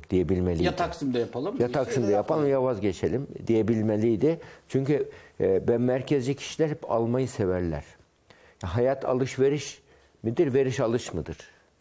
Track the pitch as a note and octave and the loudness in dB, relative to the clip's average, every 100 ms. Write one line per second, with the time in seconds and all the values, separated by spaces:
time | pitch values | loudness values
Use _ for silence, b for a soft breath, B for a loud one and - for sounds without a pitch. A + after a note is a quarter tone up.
0 | - F#2 E2 F#2 F2+ E2+ F3+ - E3+ - | 0 0 2 2 0 2 0 0 -4 -4
1 | C#3 B2 A2+ A#2+ D#3 - A#2+ C#3 B2+ B2+ | -4 -2 -4 -4 -6 -2 0 0 0 0
2 | G#2+ G#2 G#2 D#3 C#3+ C3+ C3 A2 G2+ F#2 | 2 2 2 0 2 2 0 0 -2 0
3 | F2 G#2+ C#3 - - A2+ G#2 A2+ A2 G#2+ | -2 -2 -6 -8 0 2 4 2 2 2
4 | A2+ A2+ D3 E3 B B - C3+ C3+ D3 | 2 4 2 0 B B -4 -2 2 0
5 | C#3 B B - F#2 F#2+ E2+ A#2 B2 C3 | 0 B B -2 2 2 2 2 2 0
6 | B2+ D3 B2 C3+ - - D#3 D#3 - A2+ | 0 0 0 -4 -6 -2 -2 -2 -2 -2
7 | A#2 B2 B2+ - F#2+ F2+ F2 D2 - - | 0 0 0 0 0 0 0 -4 -8 -20
8 | _ _ _ B B B F2+ G2 B2 C3+ | _ _ _ B B B -4 0 0 0
9 | - C3 C3 - C3+ D3 - - _ b | 0 0 -2 2 2 2 -6 -14 _ b
10 | b b A2 A#2 D#3 B2+ C3 B2 A#2 A#2+ | b b -4 0 2 2 2 0 0 0
11 | - E2+ D2+ D#2+ - _ _ _ | -4 -8 -8 -10 -14 _ _ _